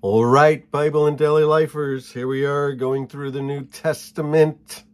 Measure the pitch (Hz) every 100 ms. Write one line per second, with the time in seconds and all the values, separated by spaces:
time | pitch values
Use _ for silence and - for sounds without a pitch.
0 | 95 110 120 135 151 156 - 143 151 151
1 | 151 147 151 156 151 156 156 151 143 131
2 | - 127 127 135 143 143 143 131 131 135
3 | 131 139 143 135 139 143 131 - 160 151
4 | - - 151 156 156 151 _ - _